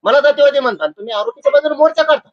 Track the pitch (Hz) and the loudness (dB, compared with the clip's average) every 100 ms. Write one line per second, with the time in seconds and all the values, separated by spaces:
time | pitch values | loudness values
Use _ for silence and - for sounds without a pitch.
0 | 190 277 285 285 285 277 254 196 - - | 0 2 2 2 2 2 -4 -4 -8 -8
1 | 427 302 214 - - 285 302 294 311 311 | -10 -8 -8 -4 0 0 0 0 0 0
2 | 311 294 _ | 0 -2 _